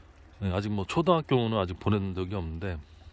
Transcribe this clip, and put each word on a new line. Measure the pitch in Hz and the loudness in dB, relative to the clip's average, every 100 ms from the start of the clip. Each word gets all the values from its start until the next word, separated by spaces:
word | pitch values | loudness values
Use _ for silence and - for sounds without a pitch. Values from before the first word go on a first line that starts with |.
| - - - - | -20 -20 -20 -6
예, | 98 | -2
아직 | 90 104 | 0 0
뭐 | 104 92 | -2 -2
초등학교는 | - 165 165 151 127 113 110 | 0 4 4 4 2 2 0
아직 | 90 90 | 0 0
보낸 | 104 104 98 90 | 2 2 0 -4
적이 | 92 101 | -4 -4
없는데, | 80 80 98 80 - - - | -6 -6 -6 -6 -10 -20 -20